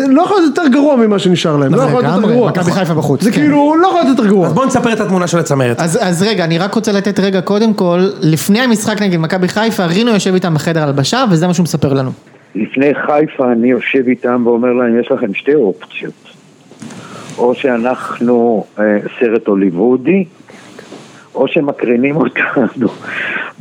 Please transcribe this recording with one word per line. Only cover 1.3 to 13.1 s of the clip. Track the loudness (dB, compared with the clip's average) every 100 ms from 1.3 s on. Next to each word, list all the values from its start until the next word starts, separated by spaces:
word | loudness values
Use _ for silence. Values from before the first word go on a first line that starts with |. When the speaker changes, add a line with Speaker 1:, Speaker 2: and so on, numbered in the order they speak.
| 2 2 2
Speaker 1:
להם, | 2
לא | 2
Speaker 2:
נכון, | 2
Speaker 1:
יכול | 0
להיות | 0
יותר | 0 2
Speaker 2:
לגמרי, | 2
Speaker 1:
גרוע. | 2
Speaker 2:
מכבי | 0 0
חיפה | 0 0
בחוץ, | 0 0 0
Speaker 1:
זה | 0
Speaker 2:
כן. | 2
Speaker 1:
כאילו, | 2 2 2 2
לא | 2
יכול | 2
להיות | 2 2
יותר | 2
גרוע. | 2 2
Speaker 3:
אז |
בוא | 0 0
נספר | 0 0
את | -2
התמונה | 0 0 0
של | 0
הצמרת. | 0 0 0 0
Speaker 2:
אז, | -2 0
אז | 0 0
רגע, | 0 0
אני | 0 -2
רק | -2
רוצה | -2 0
לתת | 0 0 0
רגע | 0 0
קודם | 0 0 0
כל, | 2 0 2 0 0
לפני | 0 0 2 2
המשחק | 2 0 -2 -2
נגד | 0 0
מכבי | -2 -2 -2
חיפה, | 0 -2 0
רינו | 0 0 0
יושב | 0 0
איתם | 0 0
בחדר | -2 -2 -2
הלבשה, | 0 0 0 0 2
וזה | 2 2
מה |
שהוא | 0
מספר | 0 0 0
לנו. | 0 -2 -8 -16 -20 _
Speaker 4:
לפני | -8 -6 0 0 0
חיפה | 0